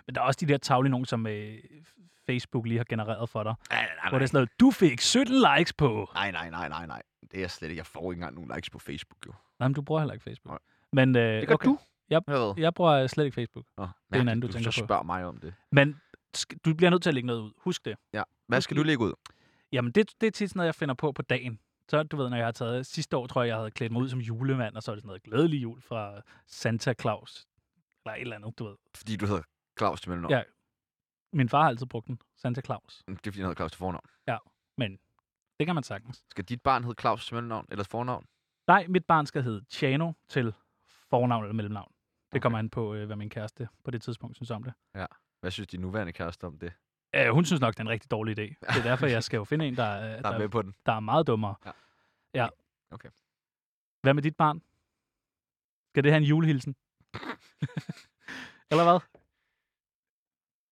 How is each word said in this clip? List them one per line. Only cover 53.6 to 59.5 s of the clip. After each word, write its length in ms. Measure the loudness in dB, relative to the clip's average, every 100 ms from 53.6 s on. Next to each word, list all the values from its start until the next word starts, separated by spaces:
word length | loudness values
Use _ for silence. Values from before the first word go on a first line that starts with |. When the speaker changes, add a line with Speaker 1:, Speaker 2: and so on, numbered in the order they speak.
| _ _ _ _
Speaker 1:
Hvad 120 | 2
med 100 | 4
dit 120 | 2 2
barn? 260 | 2 0 -8 _ _ _ _ _ _ _ _ _ _ _ _
Skal 140 | 2
det 80 | 6
have 60 | 6
en 60 |
julehilsen? 520 | 6 6 4 2 -2 -10 _ _ _
<laughs> 1600 | -14 -12 -14 _ _ -8 -6 -12 -14 -18 _ -18 -16 -16 -16 0
Eller 120 | 4
hvad? 160 | 6 4 2 _ _ _ _